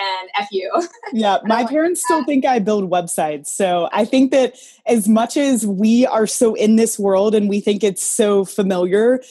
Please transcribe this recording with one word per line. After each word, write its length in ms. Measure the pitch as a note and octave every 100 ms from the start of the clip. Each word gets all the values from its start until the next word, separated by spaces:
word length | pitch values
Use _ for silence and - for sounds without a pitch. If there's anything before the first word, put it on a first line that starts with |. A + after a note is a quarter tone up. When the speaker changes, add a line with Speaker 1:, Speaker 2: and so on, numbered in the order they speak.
Speaker 1:
and 300 | G3 F#3+ F#3
F 140 | G#3 G#3
you." 200 | F#3+ F#3
<laughs> 100 | - F4 - G#4
Speaker 2:
Yeah, 220 | A3 G3+ F#3
Speaker 1:
And 80 | G3+
Speaker 2:
my 80 | A3+
Speaker 1:
I'm 40 |
like, 60 | A#3
Speaker 2:
parents 320 | D4+ E4+ F4
still 180 | - D#4+
Speaker 1:
"Yeah." 40 |
Speaker 2:
think 200 | C#4+ C#4 C4+
I 120 | B3
build 300 | G3 G#3 F#3
websites. 580 | F3+ E3+ - D#3 D3 D3+
So 400 | - F#3+ F3 E3
I 120 | G3+ A3
think 240 | C4 C4
that 240 | C#4 B3 - - _ -
as 220 | A#3 G3+
much 280 | A3 A#3 D4+
as 300 | C#4 B3 G#3+
we 400 | F#3+ G#3+ A#3 B3+
are 200 | A3 G#3+
so 280 | - A3+
in 220 | - G#3+ A3
this 220 | A3+ -
world 360 | G3 F#3+ G#3+
and 140 | G#3+ G3+
we 100 | G3+
think 240 | G#3+ G3+
it's 180 | G#3 F#3+
so 420 | - - G#3 G3+ F#3+
familiar, 720 | - F#3+ F3+ F3+ G3+ A#3 B3+ -